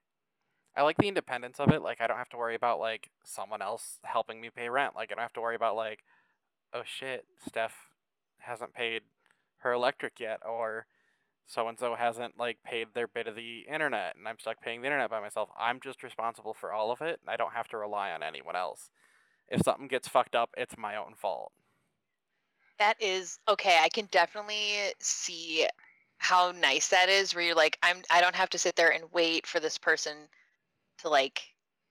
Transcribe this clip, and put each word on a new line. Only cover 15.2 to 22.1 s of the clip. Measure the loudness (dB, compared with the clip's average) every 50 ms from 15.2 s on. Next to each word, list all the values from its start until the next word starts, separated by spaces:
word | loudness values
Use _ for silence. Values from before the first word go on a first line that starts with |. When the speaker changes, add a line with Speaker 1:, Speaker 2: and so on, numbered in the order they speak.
Speaker 1:
myself." | -6 -6 -4 -4 -6 -6 -4
I'm | -4 -2 -2 -2 -2
just | -6 -12 -12 -12 -12
responsible | -14 -8 -4 -4 -4 -4 -6 -8 -12 -10
for | -8 -8 -6 -2
all | 0 0 0 0
of | -2 -2
it, | -6 -6 -6 -6
and | -6
I | -4 -2
don't | -2 -2 -4
have | -6 -8 -6
to | -6 -8
rely | -6 -4 -4 -4 -4 -4 -4
on | -6 -6
anyone | -8 -8 -8 -10 -6 -4
else. | -4 -4 -4 -6 -10 -16 -20 _ _ _ _ _ _ _ _ _ _ _ -4
If | 0 0 2
something | 2 0 -2 -2 -4
gets | -4 -4 -2 2
fucked | 2 2 2 4 2
up, | 0 0 0 -2 -6
it's | -8 -8 -8 -10
my | -8 -8 -6
own | -8 -10 -10 -12
fault. | -8 -6 -6 -6 -6 -8 -12 _ _ _ _ _ _ _ _ _ _ _ _